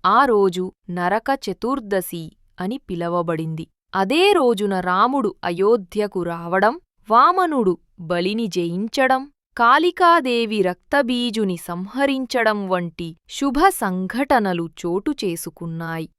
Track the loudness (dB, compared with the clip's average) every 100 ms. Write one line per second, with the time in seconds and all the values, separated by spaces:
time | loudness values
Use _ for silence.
0 | 4 4 4 4 4 0 -8 _ -10 -4
1 | -2 -2 -2 -4 -4 -6 -4 -4 -2 -4
2 | -4 -12 -12 _ _ -8 -6 -6 -8 -6
3 | -2 -2 -2 -4 -4 -8 -12 _ _ -4
4 | 0 2 4 4 2 2 0 -2 0 0
5 | 2 2 -2 -4 -6 0 2 2 0 -4
6 | -2 -4 -6 -6 -2 2 2 0 _ _
7 | 2 4 6 4 0 2 0 0 _ _
8 | -4 -2 -2 -2 -4 -4 -4 -4 -4 0
9 | 2 2 -2 _ _ 0 4 4 2 4
10 | 4 4 2 0 0 0 0 -2 _ 0
11 | 2 0 -2 -2 -2 -4 -8 -10 -8 -2
12 | 0 0 -2 0 0 0 -2 -2 -4 -8
13 | -12 -12 _ -4 -2 2 2 2 -4 -4
14 | -4 -4 0 2 2 -4 -6 -6 -4 -2
15 | -4 -4 -6 -6 -10 -12 -10 -8 -8 -8
16 | -10